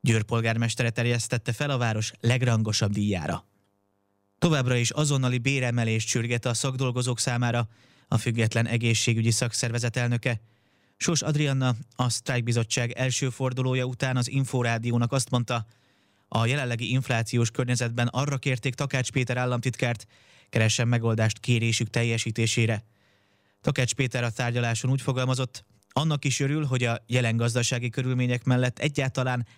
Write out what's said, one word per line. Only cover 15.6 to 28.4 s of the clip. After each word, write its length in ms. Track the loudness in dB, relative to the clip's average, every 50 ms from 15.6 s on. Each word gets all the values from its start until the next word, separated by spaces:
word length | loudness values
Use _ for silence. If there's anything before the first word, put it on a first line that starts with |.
| -4 -6 -14 _ _ _ _ _ _ _ _ _ _ _
"a 180 | 0 0 2
jelenlegi 440 | 2 0 0 -2 -2 -2 -4 -2 0
inflációs 600 | 0 -2 0 2 0 0 0 0 2 2 2 2
környezetben 560 | 0 -2 -2 0 0 0 0 -2 0 0 0
arra 300 | 0 0 -2 -2 -2 -2
kérték 380 | -2 -2 -2 -2 -2 -2 -4 -4
Takács 360 | -2 -4 -2 -2 -2 -2 0
Péter 260 | 0 -2 -2 0 -2
államtitkárt, 680 | -2 0 -2 -2 -2 -2 -4 -2 0 -2 -2 -2 -4 -8 _ _ -20 _ _ -20 -20 -20 _
keressen 400 | 0 2 4 4 4 2 2 2
megoldást 500 | 2 2 2 2 2 4 2 2 0 -2
kérésük 520 | 0 0 2 2 2 2 0 0 -2 -2
teljesítésére." 960 | 0 0 0 0 0 -2 -2 -4 -2 0 0 0 2 2 2 2 0 -2 -4 _ _ _ _ _ _ _ _ _ _ _ _ _ _ _
Takács 340 | _ -2 0 2 0 -2 0
Péter 300 | -2 -2 -2 0 -2 -2
a 60 | -2
tárgyaláson 600 | -2 -2 -2 -2 0 0 0 0 -2 0 0 0
úgy 100 | 0 0
fogalmazott, 640 | 0 -2 -2 0 0 0 0 -2 -2 -6 _ -14 -20 _ _ _ _ _ _ 0
Annak 260 | 0 2 0 0 0
is 160 | -2 0 0
örül, 240 | 0 0 0 0 -2
hogy 200 | 0 0 0 0
a 180 | 0 0 -2 -4
jelen 300 | _ 0 2 2 2 2
gazdasági 540 | 2 2 2 2 0 0 0 -2 -2 -4 -4
körülmények 540 | -4 -4 -2 -2 0 0 0 0 0 -2